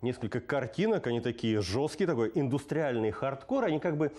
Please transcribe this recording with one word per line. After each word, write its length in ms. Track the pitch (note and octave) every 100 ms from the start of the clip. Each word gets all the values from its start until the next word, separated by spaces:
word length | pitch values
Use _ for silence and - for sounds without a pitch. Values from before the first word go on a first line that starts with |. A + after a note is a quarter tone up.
несколько 360 | A#2+ B2 G#2+ B2
картинок, 680 | - A#2 C3 - G#3+ G3 B2
они 120 | A#2
такие 420 | A#2+ A#2 A2+ G#2+
жесткие, 440 | F2+ A2 D3 - F3+
такой 260 | B2+ A2 F3
индустриальный 720 | C#3 C3+ - D3+ D3 A#2+ A2
хардкор. 540 | - C3+ C3+ - C4+
Они 160 | A3+ D3+
как 180 | F3 D3+
бы 140 | D3+